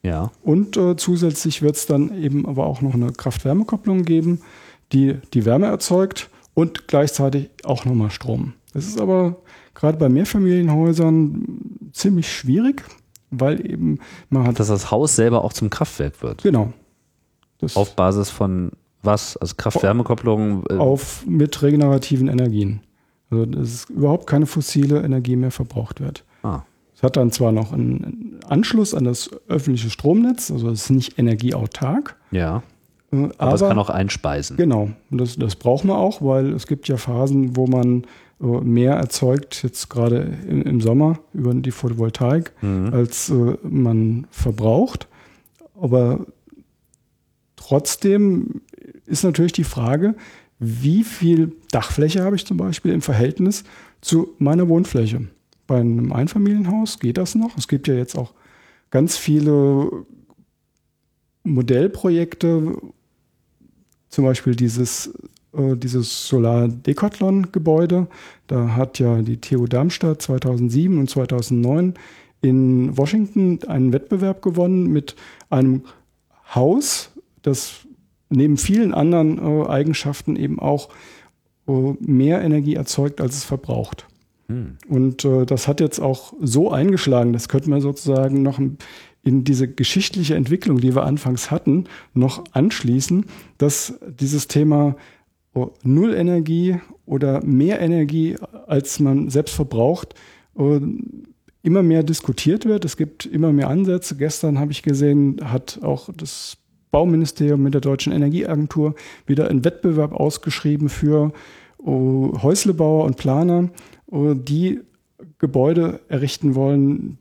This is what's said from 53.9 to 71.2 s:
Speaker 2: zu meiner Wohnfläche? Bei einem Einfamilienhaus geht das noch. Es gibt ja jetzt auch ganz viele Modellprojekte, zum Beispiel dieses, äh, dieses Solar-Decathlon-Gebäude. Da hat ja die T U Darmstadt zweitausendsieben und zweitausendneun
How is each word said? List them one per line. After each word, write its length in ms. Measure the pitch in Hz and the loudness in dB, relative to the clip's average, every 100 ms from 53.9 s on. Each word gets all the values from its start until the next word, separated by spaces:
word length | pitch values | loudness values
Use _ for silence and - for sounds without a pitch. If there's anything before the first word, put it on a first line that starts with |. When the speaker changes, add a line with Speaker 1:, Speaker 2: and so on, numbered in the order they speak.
| _ | _
Speaker 2:
zu 280 | - 165 - - | 0 0 0 -2
meiner 300 | 143 165 175 | 2 2 4
Wohnfläche? 580 | 165 185 127 110 120 110 _ _ _ - | 2 2 0 0 -2 -8 _ _ _ -2
Bei 120 | 127 | 0
einem 320 | 120 117 123 | 2 0 0
Einfamilienhaus 880 | 123 139 208 202 208 180 214 220 - | -2 -2 0 0 0 0 -2 -2 -4
geht 180 | 120 127 | -4 -2
das 180 | 180 220 | -2 -2
noch. 220 | 233 160 | -2 -6
Es 100 | - | -4
gibt 200 | 143 139 | -2 0
ja 60 | 127 | -2
jetzt 220 | 123 - | -2 -8
auch 160 | 123 _ _ _ _ _ _ | -10 _ _ _ _ _ _
ganz 240 | 131 165 - | 0 2 0
viele 720 | - 151 147 147 139 139 143 - - - _ _ _ _ _ _ _ _ _ _ _ _ | 0 2 4 4 4 2 -2 -6 -14 -20 _ _ _ _ _ _ _ _ _ _ _ _
Modellprojekte, 1300 | 185 131 123 127 190 - 185 170 170 - 170 165 160 - - - _ _ _ _ _ _ _ _ _ _ _ | -2 0 2 2 2 0 0 0 0 -2 0 2 0 -6 -12 -20 _ _ _ _ _ _ _ _ _ _ _
zum 160 | - 131 | 0 2
Beispiel 300 | 123 135 120 | 2 0 0
dieses, 580 | 123 120 120 - - - - _ _ | 0 0 -4 -6 -12 -16 -20 _ _
äh, 220 | 151 135 123 | -4 -2 -2
dieses 520 | 123 127 113 - - | -2 -2 -4 -8 -2
Solar-Decathlon-Gebäude. 1800 | 131 117 120 120 120 - 143 208 - 190 196 185 180 160 156 170 180 175 - - - - | 2 4 2 0 -2 -4 0 -2 0 0 2 0 -2 2 2 2 0 -2 -8 -20 -20 -4
Da 280 | 131 117 117 | -2 0 0
hat 240 | 131 - | -2 0
ja 220 | 123 117 | 2 2
die 160 | 110 117 | 0 -6
T 200 | - 131 | -2 0
U 80 | 120 | 0
Darmstadt 560 | 123 165 - 165 156 | 0 0 0 -2 -2
zweitausendsieben 800 | - 131 127 120 120 123 180 170 | -2 -2 0 0 0 2 2 2
und 100 | 135 | 0
zweitausendneun 840 | 139 | -2